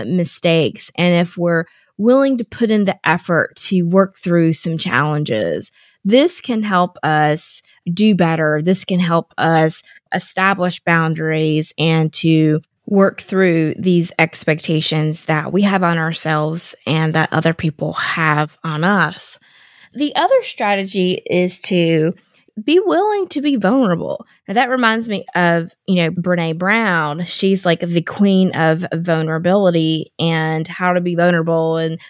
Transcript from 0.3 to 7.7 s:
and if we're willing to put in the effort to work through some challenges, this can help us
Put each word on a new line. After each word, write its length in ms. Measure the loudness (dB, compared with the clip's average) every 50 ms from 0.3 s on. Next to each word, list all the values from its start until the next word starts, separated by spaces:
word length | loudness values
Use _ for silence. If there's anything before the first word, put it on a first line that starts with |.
| -2 -2 0 2 2 2 2 0 -2 -6 -12 -8 -4
and 180 | -2 0 2 2
if 220 | 2 0 -2 -4
we're 280 | -4 -2 0 0 0 -2 _ _ _ _ _ _ 0
willing 400 | 2 4 4 4 4 2 0 -2
to 60 | -4
put 260 | -6 -4 -2 0 2
in 140 | 2 2 2
the 140 | 0 -2 -2 0 0
effort 480 | 0 0 0 0 0 0 0 -2 -4
to 260 | -10 -6 -2 0 0
work 340 | 2 2 2 2 2 0 _ _
through 340 | -2 0 2 4 4 2
some 240 | 0 0 -2 -4 -4 -4
challenges, 920 | -4 -2 0 0 0 0 -2 -2 -2 -2 -2 -2 -2 -2 -4 -4 -6 -10 _ _ _ _ _ _ 0
this 360 | 4 4 4 4 4 0 -6
can 220 | -6 -4 -4 -2
help 360 | -2 0 0 0 0 0 -2 -4
us 600 | -2 0 2 2 2 2 0 -2 -4 -8 -12 -12 -14 _